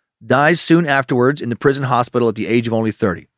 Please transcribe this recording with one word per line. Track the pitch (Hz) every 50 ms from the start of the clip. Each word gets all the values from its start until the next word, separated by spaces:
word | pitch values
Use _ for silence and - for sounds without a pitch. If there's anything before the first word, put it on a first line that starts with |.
| _ _ _ _ 113
Dies | 113 127 135 147 156 175 160
soon | - - 165 170 175
afterwards | 147 139 139 131 - 135 123 123 135 151 -
in | - 120
the | 117
prison | - - 143 135 139 139
hospital | 127 135 117 120 - - 123 120 113
at | 104
the | 110 98
age | 90 113 120 113
of | 117
only | 113 113 113 110
thirty. | 101 - 113 98 87 80 76 _ _